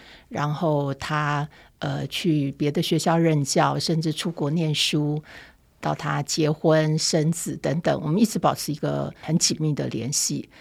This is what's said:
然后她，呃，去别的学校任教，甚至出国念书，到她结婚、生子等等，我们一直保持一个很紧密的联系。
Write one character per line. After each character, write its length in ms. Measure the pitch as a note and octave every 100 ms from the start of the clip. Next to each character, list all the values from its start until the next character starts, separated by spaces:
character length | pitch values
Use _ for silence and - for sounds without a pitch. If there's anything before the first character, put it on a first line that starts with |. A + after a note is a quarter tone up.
| - - -
然 220 | A#3 D3
后 400 | D3 E3 D3 C#3 C3+
她， 520 | - D3+ D3 D3 D3+ - - -
呃， 280 | C#3+ C#3 C#3
去 440 | - F3 D3+ C#3
别 180 | C3 D3
的 100 | C#3+
学 160 | D#3+ D#3+
校 180 | F3 E3
任 280 | E3 D3+
教， 340 | C#3 E3+ C#3+ C#3
甚 240 | - D#3+
至 100 | D#3
出 200 | D3+ E3+
国 180 | - C#3+
念 240 | D3+ D#3
书， 500 | D3 - D3+ D3 D3+ - - - _ _ -
到 140 | D#3
她 300 | D3 D3 C#3+
结 280 | C#3+ - D3+
婚、 460 | D#3 E3 D#3 D#3 D#3
生 340 | - E3 D#3
子 240 | - E3+ -
等 220 | C#3+ D#3+
等， 200 | - C#3
我 60 | C#3+
们 120 | F#3
一 60 | A3+
直 140 | F3
保 160 | D3+ -
持 180 | -
一 20 | D3
个 380 | D3 C#3+ C#3+ -
很 160 | - E3
紧 180 | - -
密 160 | D#3 C#3+
的 120 | C3
联 220 | C3 A#2
系。 380 | - - C#3+ - -